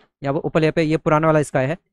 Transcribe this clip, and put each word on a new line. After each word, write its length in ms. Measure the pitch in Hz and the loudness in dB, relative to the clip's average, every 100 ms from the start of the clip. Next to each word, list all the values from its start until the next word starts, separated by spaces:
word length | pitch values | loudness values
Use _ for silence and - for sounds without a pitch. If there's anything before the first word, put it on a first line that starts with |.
| _ - | _ -10
यहाँ 120 | 139 | -6
पर 60 | 151 | -4
ऊपर 160 | 151 165 | -2 0
लेयर 120 | 156 | 0
पे 100 | 165 | 0
ये 140 | 156 156 | 0 0
पुराना 300 | 165 151 160 | 0 2 2
वाला 160 | 156 | 2
स्काई 240 | 143 143 131 | 0 -2 -2
है, 100 | 170 _ | -6 _